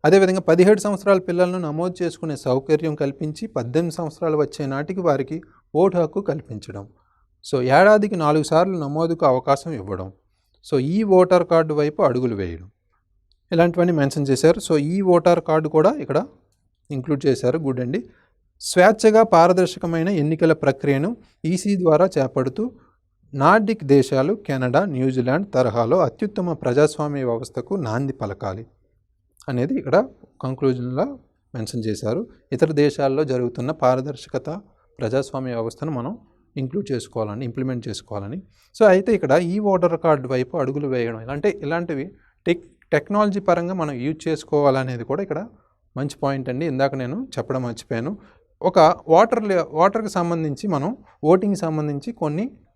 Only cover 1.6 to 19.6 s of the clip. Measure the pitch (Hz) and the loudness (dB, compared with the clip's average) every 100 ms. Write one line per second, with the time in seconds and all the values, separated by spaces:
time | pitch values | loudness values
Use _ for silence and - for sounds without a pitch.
1.6 | 165 151 180 180 170 160 160 139 - 127 | -4 -4 -4 -4 -6 -6 -8 -6 -2 -2
2.6 | 135 151 160 147 139 139 151 156 220 - | 2 0 0 -4 -4 -4 -8 -8 -8 -8
3.6 | 120 151 170 156 160 - 170 156 147 - | -4 -2 -2 -4 -10 -6 -2 0 -2 -4
4.6 | 139 135 151 190 175 139 135 160 - _ | -6 -6 -6 -4 -2 -2 -4 -10 -12 _
5.6 | _ 147 190 180 156 185 202 151 - 110 | _ 0 0 2 -2 -2 -6 -6 -8 -14
6.6 | - 101 101 _ _ _ _ _ - 135 | -14 -16 -16 _ _ _ _ _ -6 -4
7.6 | 127 143 196 214 202 190 151 151 147 160 | 2 6 6 6 2 0 0 0 2 2
8.6 | 185 180 143 147 165 160 156 127 - 139 | 2 -2 -4 -2 -2 0 2 2 2 0
9.6 | 175 139 95 95 95 - _ _ _ _ | -2 -10 -8 -8 -10 -16 _ _ _ _
10.6 | - 143 135 190 214 185 180 180 170 170 | -4 -2 0 -2 4 6 6 4 4 2
11.6 | 160 151 147 151 165 123 127 101 90 82 | 2 0 -2 0 0 2 -2 -2 -6 -8
12.6 | 92 _ _ _ _ _ _ _ _ 170 | -16 _ _ _ _ _ _ _ _ 2
13.6 | 175 175 175 165 139 156 139 131 160 185 | 2 4 2 2 0 0 0 2 4 2
14.6 | - 160 143 185 190 175 175 175 - 156 | 0 -2 0 -2 2 4 4 2 2 -2
15.6 | 156 156 175 294 143 143 233 _ _ _ | 2 2 2 2 -2 -2 -2 _ _ _
16.6 | _ _ _ 139 127 143 143 127 123 156 | _ _ _ -8 -4 -2 0 0 0 -2
17.6 | 139 127 123 175 - _ _ _ _ _ | -2 -4 -4 -6 -8 _ _ _ _ _
18.6 | - 180 185 220 220 214 226 170 175 180 | -2 4 6 6 6 6 6 6 6 6